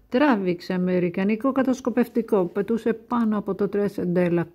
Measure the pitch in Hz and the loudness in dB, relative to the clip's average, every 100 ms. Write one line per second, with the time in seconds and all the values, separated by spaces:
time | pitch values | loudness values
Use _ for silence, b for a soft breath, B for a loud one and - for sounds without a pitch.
0 | - 247 294 214 185 175 - 185 180 180 | -2 2 4 2 0 -2 -2 -2 2 2
1 | 175 185 196 220 269 262 262 247 247 233 | 0 0 0 0 0 0 0 0 -2 0
2 | 233 240 226 202 180 202 202 226 233 226 | 0 0 0 0 0 -2 -2 -2 -2 -4
3 | - 240 220 208 208 190 196 202 202 196 | -4 -2 0 -2 -4 -4 -2 0 -2 -2
4 | 180 175 180 170 165 | -2 0 2 0 -2